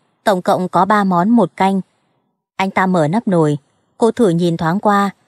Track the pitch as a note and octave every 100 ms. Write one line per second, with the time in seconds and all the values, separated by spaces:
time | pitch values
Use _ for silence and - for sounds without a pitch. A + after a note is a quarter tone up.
0 | _ _ - F#3 F#3+ F#3 F3+ F3 F#3 G#3+
1 | G3 F3 F#3+ A#3+ F3+ - F#3+ G3 - _
2 | _ _ _ _ _ - F#3+ G#3 F#3+ F#3
3 | D3 G3+ A3 F3 D3+ D3 - _ _ -
4 | A3+ - A3 E3+ F3 E3 D#3+ F#3+ G#3+ G3+
5 | G3+ -